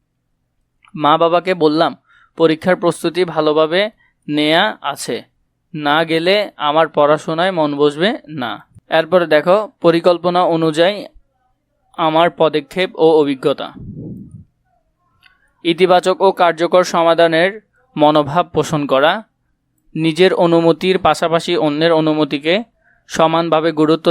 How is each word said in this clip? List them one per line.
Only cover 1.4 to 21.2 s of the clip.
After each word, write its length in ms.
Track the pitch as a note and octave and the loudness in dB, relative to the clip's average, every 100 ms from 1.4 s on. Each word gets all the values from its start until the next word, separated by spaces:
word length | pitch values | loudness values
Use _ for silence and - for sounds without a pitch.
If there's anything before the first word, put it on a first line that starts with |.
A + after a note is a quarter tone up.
| F3 | -2
বললাম, 380 | F3+ D#3 D#3 D#3 - _ _ _ - | 0 0 2 -2 -4 _ _ _ 0
পরীক্ষার 380 | D#3+ D#3 F#3 F3+ | 0 2 -2 -2
প্রস্তুতি 460 | E3+ - E3+ E3+ | -2 -2 -6 -4
ভালোভাবে 560 | F3 D#3+ D#3 D3+ D#3 F3+ G#3+ _ _ _ - | -2 0 0 0 0 0 -4 _ _ _ -6
নেয়া 360 | D3 D3+ E3 G#3+ - | -2 0 0 0 -4
আছে, 340 | C#3 C#3 - A2 - _ _ _ _ | -10 -8 -8 -10 -12 _ _ _ _
না 240 | D#3 D3 D#3 | -6 0 0
গেলে 300 | E3 E3 E3+ G#3 G3 - D3 | 0 0 0 0 -2 -6 -2
আমার 180 | D#3 D#3 D3+ | 0 0 2
পড়াশোনায় 560 | D3 D3+ E3 D#3+ F#3+ F3 | 2 0 -2 -4 -2 -2
মন 120 | D3 C#3+ | -2 0
বসবে 320 | D3 D3 G3+ D#4 - D3+ | -2 0 -4 -4 -10 -10
না। 100 | A#2 G#2 _ - - D#3+ | -10 -10 _ -20 -2 -2
এরপরে 280 | D#3+ F3+ E3 | 2 0 2
দেখো, 300 | D3+ E3 G#3 G3+ _ | 2 2 0 -2 _
পরিকল্পনা 580 | E3+ E3 F3+ E3+ F3 F3+ E3+ | 0 2 2 2 0 0 0
অনুযায়ী 420 | E3 D#3+ D3+ F3+ G3+ - _ _ _ _ _ _ _ _ - | 0 -2 0 0 -2 -14 _ _ _ _ _ _ _ _ -4
আমার 300 | D#3+ D#3+ E3+ E3+ | 0 2 0 2
পদক্ষেপ 500 | D#3 D3+ C#3 F#3 F#3 - | 0 0 -6 -6 -6 2
ও 20 | D#3+ D#3 | 4 4
অভিজ্ঞতা। 480 | C#3+ C3+ D3 C3 - - - - - - - - - _ _ _ _ _ _ _ _ _ _ _ | 2 0 -4 -4 -8 -14 -18 -16 -16 -16 -20 -20 -20 _ _ _ _ _ _ _ _ _ _ _
ইতিবাচক 520 | E3+ E3+ F3+ F3+ F#3 F3+ F#3+ | -4 0 2 4 2 2 0
ও 20 | |
কার্যকর 500 | F#3+ F3 D#3+ E3+ F3+ | 2 0 0 0 2
সমাধানের 680 | F3 F3+ E3 E3 E3+ D#3+ F#3+ G#3+ _ _ _ - | 2 0 2 2 2 2 -2 -4 _ _ _ 0
মনোভাব 480 | D3+ D3+ C#3 F3 E3+ | 2 2 0 -2 -2
পোষণ 280 | D#3 D3 D#3 C#3 | -4 -4 -4 0
করা, 260 | C3 D#3 G#3+ - _ _ _ _ _ _ | 0 2 -2 -8 _ _ _ _ _ _
নিজের 380 | D#3+ D#3+ D#3 F#3 | -4 -4 2 2
অনুমতির 640 | F3+ E3+ E3 E3 D#3+ F#3 F3+ | 2 2 2 2 0 0 0
পাশাপাশি 540 | D#3 D3 | 0 0